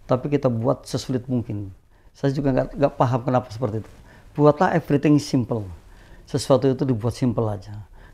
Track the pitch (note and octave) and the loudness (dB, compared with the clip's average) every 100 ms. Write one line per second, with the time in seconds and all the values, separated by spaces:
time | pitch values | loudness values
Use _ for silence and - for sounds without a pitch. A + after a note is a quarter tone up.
0 | - C3 D3 C#3+ C3 A2+ A#2+ C#3 - C3 | -2 -2 0 0 0 0 -2 -2 -4 -8
1 | - B2+ B2 B2 A2 G#2 G2 - _ _ | -2 -4 -2 -4 -4 -8 -10 -16 _ _
2 | - - C#3 C#3 C#3 C3 C3+ G#3+ C#3 - | -20 -4 -2 0 0 0 -2 0 0 2
3 | C3 B2 C3+ B2+ - G#2+ A#2+ A2 - - | 0 0 0 -2 -2 -6 -4 -4 -8 -18
4 | - - - - D3 D3 - E3 - C#3+ | -20 -20 -10 2 4 4 2 0 2 2
5 | D3+ D3 - C3+ A2 A#2 G2 E2 - - | 4 2 2 -2 -2 -4 -8 -14 -20 -20
6 | - - - C3 - C3 C#3 C3 C3+ A2+ | -20 -20 -8 -4 2 4 4 0 0 0
7 | A2+ - B2 A2+ A2 G2+ G#2 G#2 - - | -2 0 0 0 -2 -4 -10 -16 -16 -20
8 | - | -20